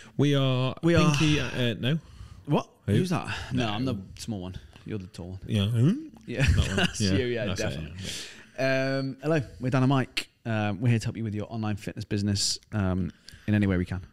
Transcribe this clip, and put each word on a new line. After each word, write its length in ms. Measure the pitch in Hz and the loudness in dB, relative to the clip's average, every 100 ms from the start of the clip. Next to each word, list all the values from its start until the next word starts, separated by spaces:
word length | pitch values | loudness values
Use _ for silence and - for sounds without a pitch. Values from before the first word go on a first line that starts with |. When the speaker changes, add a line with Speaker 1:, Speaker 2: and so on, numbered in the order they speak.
| - - | -14 0
Speaker 1:
We 180 | 143 | 2
are 400 | 139 135 127 131 - | 4 2 0 -2 0
Speaker 2:
We 120 | 165 | 2
are 200 | 165 156 | 6 6
Speaker 1:
Pinky, 260 | 143 156 147 | 4 4 2
uh, 60 | 123 | 0
uh, 280 | - 120 92 | -2 -2 0
no. 200 | 113 160 - - - - - | 0 0 -4 -20 -20 -14 -2
Speaker 2:
What? 220 | 165 - _ - | -2 -2 _ 0
Speaker 1:
Who? 60 | |
Speaker 2:
Who's 180 | 101 180 | 2 2
that? 180 | 147 - - - | -2 -4 -8 -4
No, 140 | 127 113 | -2 -2
Speaker 1:
No. 60 | |
Speaker 2:
I'm 120 | 104 | -2
the 120 | 131 101 95 - | -2 -4 -8 -14
small 220 | - 104 | -8 -8
one. 160 | 90 95 - - | -8 -12 -16 -18
You're 140 | - 104 | -10 -8
the 80 | 92 | -10
tall 240 | - 87 | -12 -12
one. 80 | 95 - | -12 -2
Speaker 1:
Yeah. 200 | 104 101 | 0 2
Hmm? 240 | 117 135 269 311 - - | 4 4 2 -4 -16 -10
Speaker 2:
Yeah. 160 | 120 | 0
Speaker 1:
That 140 | - - - | 4 4 4
one. 80 | 190 | 2
Speaker 2:
<laughs> 0 | |
That's 240 | 175 - | 0 0
Speaker 1:
Yeah, 120 | 101 | 0
Speaker 2:
you, 140 | 98 123 | 2 0
yeah, 200 | 117 104 | -2 -2
Speaker 1:
that's 140 | 90 | -2
it, 20 | |
Speaker 2:
definitely. 340 | 107 73 78 92 98 - - - - - | -4 -4 -8 -10 -10 -10 -12 -16 -16 -4
Speaker 1:
yeah. 380 | 131 131 135 135 | 0 2 0 -2
Speaker 2:
Um, 180 | 135 - | -2 -4
hello, 180 | 151 160 117 - | 0 0 0 -4
we're 100 | 127 | 0
Dan 120 | 127 | 4
and 40 | 127 | 4
Mike. 380 | 139 123 - - _ | 4 2 -4 -8 _
Um, 360 | 120 110 104 92 | -4 0 0 0
we're 80 | 123 | 2
here 80 | 117 | 2
to 60 | 110 | 0
help 100 | 101 | -4
you 80 | |
with 100 | 113 | -4
your 120 | 104 101 | -4 -6
online 240 | 113 107 104 | -6 -4 -4
fitness 280 | - - | -6 -10
business, 540 | 101 107 101 101 - - - | -4 0 2 2 0 -4 -6
um, 400 | 107 95 92 87 - - - - | -2 0 0 -2 -6 -20 -10 0
in 80 | |
any 120 | 104 98 | 2 4
way 80 | 92 | 2
we 80 | |
can. 180 | 90 92 90 | 0 -4 -10